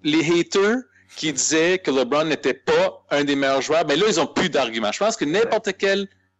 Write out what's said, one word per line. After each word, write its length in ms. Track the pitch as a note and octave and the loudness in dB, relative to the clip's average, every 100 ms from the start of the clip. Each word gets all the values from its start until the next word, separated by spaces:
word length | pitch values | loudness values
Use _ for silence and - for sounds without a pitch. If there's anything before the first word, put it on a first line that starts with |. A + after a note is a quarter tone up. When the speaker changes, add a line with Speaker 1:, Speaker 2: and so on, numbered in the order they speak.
Speaker 1:
les 180 | D3+ D#3 | -2 0
haters 580 | D3+ E3+ E3 G3 G3+ B3 - _ _ - | 2 0 0 2 2 0 -4 _ _ -10
qui 160 | D#3 | -6
disaient 460 | C#3 - D#3 E3+ F#3 | -4 -2 2 2 0
que 120 | E3+ | 0
LeBron 340 | C3+ B2 D3 | 0 0 0
n'était 300 | D#3+ C#3+ C#3 | 0 -2 -2
pas 520 | B2 - D#3+ F#3 - - | -4 0 2 2 -2 -4
un 140 | D3 | -2
des 120 | C#3+ C#3 | 0 0
meilleurs 260 | C3+ C3+ | 2 0
joueurs, 220 | B2+ D#3 | 0 0
ben 140 | E3 D3 | 2 2
là, 80 | G#3 | 2
ils 120 | E3 | 0
ont 60 | C#3+ | -2
plus 240 | - F#3 | -2 -2
d'arguments. 420 | C#3+ B2 A2+ G#2+ | 0 -2 -2 -4
Je 60 | - | -2
pense 180 | G3+ A3 | -2 -2
que 80 | |
n'importe 440 | D3 F3+ A#3 G#3+ G#3 | -2 0 0 0 -4
Speaker 2:
Ouais. 40 | |
Speaker 1:
quel, 360 | F#3+ G3 G3 G3 _ _ _ | -2 0 0 -4 _ _ _